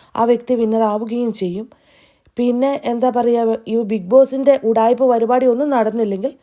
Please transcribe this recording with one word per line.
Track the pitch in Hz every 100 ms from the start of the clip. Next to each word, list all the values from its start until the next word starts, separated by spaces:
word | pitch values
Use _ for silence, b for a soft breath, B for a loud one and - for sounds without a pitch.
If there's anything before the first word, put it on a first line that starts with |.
| b -
ആ |
വ്യക്തി | 233 233 240
വിന്നറാവുകയും | 240 220 220 220 208 220 240 233
ചെയ്യും. | 214 180 185 240 b b b b b b -
പിന്നെ | 247 240 277 277
എന്താ | 233 240 254
പറയുക, | 240 233 233 226 226 214
ഈ | 226
ബിഗ് | 208 214 180
ബോസിൻ്റെ | 254 269 269 277 269
ഉഡായിപ്പ് | 220 226 226 247
പരിപാടി | 262 233 226 254 254
ഒന്നും | 240 294
നടന്നില്ലെങ്കിൽ | 254 214 233 214 190 262 -